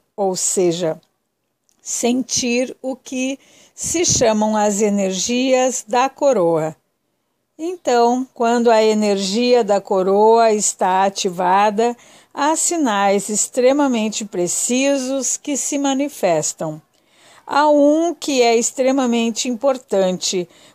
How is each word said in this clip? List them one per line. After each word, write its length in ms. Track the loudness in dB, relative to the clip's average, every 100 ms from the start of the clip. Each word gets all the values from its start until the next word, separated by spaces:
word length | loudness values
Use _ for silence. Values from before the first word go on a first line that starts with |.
| _
ou 220 | -4 -4 -2
seja, 640 | -4 0 0 0 -4 -6 _ _ _ _ _ _ _ _
sentir 920 | -12 -4 -2 -2 -2 -4 -2 -2 -4 -6
o 140 | -10
que 440 | -10 -10 -6 -6 -6 _ _ _
se 300 | -14 -6 -2
chamam 500 | 0 2 2 2 0
as 280 | 0 0 0
energias 1000 | 0 0 -2 -4 -4 -2 0 2 0 -2 -4
da 180 | 0 0
coroa. 680 | 0 0 2 2 0 -2 -8 _ _ _ _ _ _ _ -12
Então, 680 | -10 -6 0 2 2 2 -4
quando 360 | -2 0 2 4
a 120 | 4
energia 800 | 4 2 2 0 -2 0 2 2
da 160 | 4 0
coroa 720 | 0 0 2 4 4 6 4
está 520 | 2 -2 -2 0 2
ativada, 920 | 0 0 -6 -2 0 2 2 2 -2 -2 -12 -20 _
há 200 | -4 -2
sinais 760 | 0 -2 0 0 2 2 0 -2
extremamente 960 | -4 -4 0 2 2 0 0 -2 -6 -8
precisos 1120 | -4 -4 -2 -2 0 0 0 -2 -4 -4 -6
que 180 | -6 -6
se 220 | -4 -4
manifestam. 1000 | -2 -2 -4 -2 -2 0 -2 -6 -8 -10 -16 _ _ _ _ -20 -6
Há 240 | 0 2
um 440 | 4 4 4 0
que 280 | -4 -4 0
é 120 | 2
extremamente 920 | 2 0 -2 0 0 0 0 -2 -4 -6
importante, 1000 | -4 -2 -2 -2 0 0 -2 -4 -6 -6 _ -20